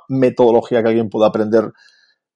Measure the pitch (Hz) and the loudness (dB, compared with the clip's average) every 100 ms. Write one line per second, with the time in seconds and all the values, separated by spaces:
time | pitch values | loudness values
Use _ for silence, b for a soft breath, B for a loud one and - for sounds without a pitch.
0 | - 131 127 123 120 113 113 123 113 113 | -6 -2 0 2 2 2 0 -2 0 -2
1 | 110 107 107 107 107 113 107 b b b | -2 0 0 0 0 -2 -2 b b b
2 | b b _ | b b _